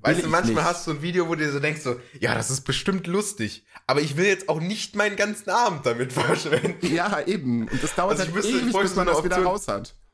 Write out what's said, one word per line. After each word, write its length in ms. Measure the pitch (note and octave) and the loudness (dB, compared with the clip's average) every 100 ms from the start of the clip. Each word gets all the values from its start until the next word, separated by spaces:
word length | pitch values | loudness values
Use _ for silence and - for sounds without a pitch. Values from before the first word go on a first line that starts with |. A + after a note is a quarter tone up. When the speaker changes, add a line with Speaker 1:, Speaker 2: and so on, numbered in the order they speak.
Speaker 1:
Weißt 160 | A#2 E3+ | 2 2
Speaker 2:
will 60 | |
Speaker 1:
du, 40 | E3 | 4
Speaker 2:
ich 40 | |
Speaker 1:
manchmal 220 | E3+ A3+ | 2 4
Speaker 2:
nicht. 100 | F3 | 4
Speaker 1:
hast 220 | E3+ F3 E3+ | 2 0 -4
du 60 | |
ein 100 | C#3+ | -4
Video, 260 | E3+ F3 E3 | -2 0 0
wo 60 | |
du 100 | D#3+ | 0
dir 80 | D3+ | 0
so 80 | C#3 | 0
denkst, 220 | D3 D#3 | -2 -2
so, 140 | B2+ A#2+ - - | -4 -6 -8 -4
„Ja, 160 | A#2 | 0
das 160 | A2+ A2 | 0 -2
ist 120 | C3 | -4
bestimmt 440 | - - - F#3 F3 | -2 -2 0 -2 0
lustig, 600 | F#3+ G#3 - G#2+ - _ - - | -2 -2 -4 -6 -8 _ -8 -2
aber 140 | C#3 | 0
ich 160 | D#3 C#3+ | 0 2
will 80 | G3+ | 2
jetzt 220 | F#3+ - | 2 0
auch 120 | D#3 | -2
nicht 360 | F3 G#3+ - G3+ | -2 -6 -4 0
meinen 200 | G#3 G3 | 0 2
ganzen 340 | G#3 G#3 - | -2 -2 0
Abend 340 | G#3+ A#3+ E3 | 2 2 2
damit 280 | B2 A#2 B2+ | -2 -2 -2
<laughs> 20 | |
verschwenden.“ 800 | - - - D#3 D3+ - E3+ F3 | -2 0 0 2 0 0 -2 -2
Speaker 2:
Ja, 260 | E3 G3 E3+ C#3+ | 0 0 -2 -2
eben. 420 | G3 C3 A#2 A2 | -2 0 -2 0
Und 140 | B2+ | -2
das 120 | - | -2
dauert 180 | - F#3 | 0 0
Speaker 1:
Also 100 | F3 | 0
ich 60 | D#3+ | -2
Speaker 2:
halt 80 | F#3 | -2
Speaker 1:
müsste, 200 | G3+ B3+ | 0 0
ich 60 | |
Speaker 2:
ewig, 100 | A#3+ | 2
Speaker 1:
bräuchte 160 | F#3+ F#3+ | 2 2
Speaker 2:
bis 80 | F#3 | 2
man 100 | F3 | 2
Speaker 1:
so 40 | |
eine 60 | D#3 | 2
Speaker 2:
das 80 | |
wieder 120 | F3 F3+ | 2 2
Speaker 1:
Option. 100 | F#3 | 2
Speaker 2:
raus 160 | G3+ - | 0 -2
hat. 260 | G2+ - - - | -6 -6 -18 -20